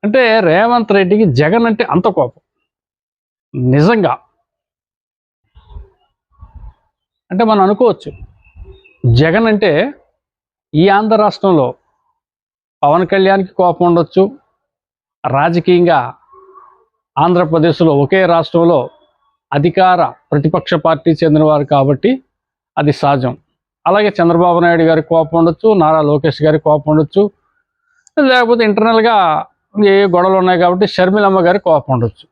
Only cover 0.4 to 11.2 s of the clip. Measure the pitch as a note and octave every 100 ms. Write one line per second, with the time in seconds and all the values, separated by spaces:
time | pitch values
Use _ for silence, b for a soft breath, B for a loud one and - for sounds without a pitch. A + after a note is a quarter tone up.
0.4 | F3+ E3 A3+ A#3+ A3 G3+ F#3 G#3 G#3+ B2
1.4 | D3+ A3 A#3 A3 B3 F3 G#3 F#3+ B2 -
2.4 | _ _ _ _ _ _ _ _ _ _
3.4 | _ C#3 B2 C3+ D#3 A3+ E3+ B2+ _ _
4.4 | _ _ _ _ _ _ _ _ _ _
5.4 | _ - _ - - _ _ _ _ _
6.4 | - - - - _ _ _ _ _ F#3
7.4 | A3+ G#3+ F#3+ G3+ B3 - - - - _
8.4 | _ - - - _ _ B2 A#2 D#3 F3+
9.4 | A3+ G#3+ G3+ D3 A#3+ C#4+ _ _ _ _
10.4 | _ _ _ D3 F#3 G3 G#3+ G#3+